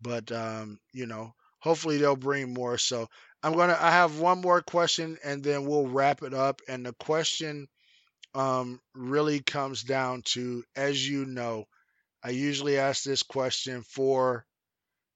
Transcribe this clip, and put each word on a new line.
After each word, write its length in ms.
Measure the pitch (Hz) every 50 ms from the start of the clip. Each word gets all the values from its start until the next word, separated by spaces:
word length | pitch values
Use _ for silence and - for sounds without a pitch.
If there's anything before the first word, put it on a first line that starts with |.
But, 300 | 113 120 120 117 107 117
um, 480 | 117 113 113 110 110 110 110 107 104 98 _ _
you 140 | - 127 123
know, 280 | 113 113 110 113 113 - _ _ _ _ _
hopefully 400 | - 160 165 156 160 160 147 143
they'll 160 | 147 143 139
bring 400 | 131 127 139 143 139 135 127 123
more. 240 | 127 123 120 123 120
So 300 | - - 127 117 113 - - - - - _ _
I'm 120 | - 156 160
gonna, 220 | 175 175 175 170 160
I 120 | 165 165
have 300 | 170 180 175 160 151 156
one 200 | 165 180 185 180
more 220 | 180 180 175 175
question 560 | 165 - - 170 170 160 - 170 165 160 160 156 -
and 180 | 143 143 139
then 240 | 139 147 143 143 139
we'll 220 | 143 147 147 139 127
wrap 340 | 127 135 135 143 139 -
it 100 | 135 127
up. 280 | 135 131 135 139 131 - - -
And 180 | 131 127 123
the 60 | 123
question, 720 | 117 - - - 156 160 156 - - - 160 151 147 143 139 - _ _ _ _ _ _ _ _ _ _ - - -
um, 460 | 135 135 135 131 127 127 123 123 123 _ _ -
really 460 | 131 123 127 139 151 151 151 147 143
comes 420 | 139 - - 143 135 139 131 107
down 400 | 117 127 135 131 131 127 127 123 117
to, 360 | - - 123 123 123 123 120 - _ -
as 300 | 135 139 143 143 135 131
you 180 | 139 143 139 135
know, 420 | 135 127 123 120 117 113 107 107 - _ _ _ _ _ _ _ _ _ _
I 80 | - 120
usually 480 | 123 131 143 143 143 139 143 147 143 135
ask 240 | 135 139 131 -
this 220 | - 139 135 - -
question 580 | - - 135 131 127 - - - 135 127 123
for 640 | 110 - - 135 135 135 135 131 127 127 123 117 - _ _ _ _ _ _ _ _ _ _ _ _ _ _